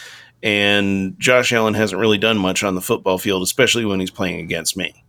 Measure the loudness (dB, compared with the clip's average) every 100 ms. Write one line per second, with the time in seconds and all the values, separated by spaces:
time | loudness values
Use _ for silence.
0 | -20 -20 -20 -6 -2 2 2 2 2 0
1 | -2 -2 2 2 4 2 2 2 0 2
2 | 2 2 2 2 0 0 -2 -2 -2 -2
3 | 0 -2 0 -2 -2 0 0 2 0 -2
4 | -4 -4 -6 -6 -6 -6 -4 -6 -6 -10